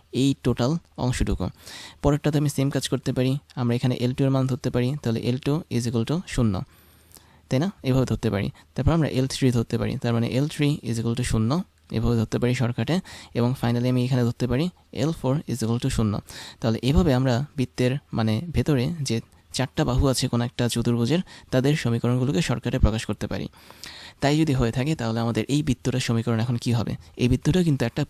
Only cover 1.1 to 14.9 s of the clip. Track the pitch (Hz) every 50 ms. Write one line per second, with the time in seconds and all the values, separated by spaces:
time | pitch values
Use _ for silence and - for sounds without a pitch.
1.1 | 127 - 123 - 95 - 87 - - - - - - - - - - - - 143
2.1 | 147 143 - 151 151 - 151 143 - - 135 139 - 139 - - 151 127 - 139
3.1 | 127 131 127 131 135 143 - _ - - 123 120 120 120 - 127 127 - 120 123
4.1 | 127 - 139 135 135 135 131 131 131 - - 127 123 123 123 123 147 143 - 120
5.1 | 113 - - 117 123 131 - 139 143 165 - - 117 120 120 117 117 117 113 -
6.1 | 143 175 - - - - 120 110 95 - - - - - _ _ - - _ _
7.1 | - - - - - - _ _ 131 131 165 196 - - - 131 127 131 127 -
8.1 | 110 - - 113 107 98 110 135 - - - _ _ - 131 147 156 165 147 -
9.1 | - 127 131 131 - - 139 127 120 120 113 - 117 113 110 110 117 127 - 120
10.1 | 117 117 117 - - 127 147 151 - - 147 143 151 - - - 113 117 113 117
11.1 | 117 123 127 - - 110 110 113 143 180 202 - _ _ _ - - 110 117 117
12.1 | 120 113 110 - - 107 120 123 123 127 127 117 120 - 117 139 160 185 - -
13.1 | - - - - - 120 117 123 135 - - 120 120 120 123 127 127 127 123 123
14.1 | 135 127 120 117 120 - 127 120 127 131 165 180 - _ _ _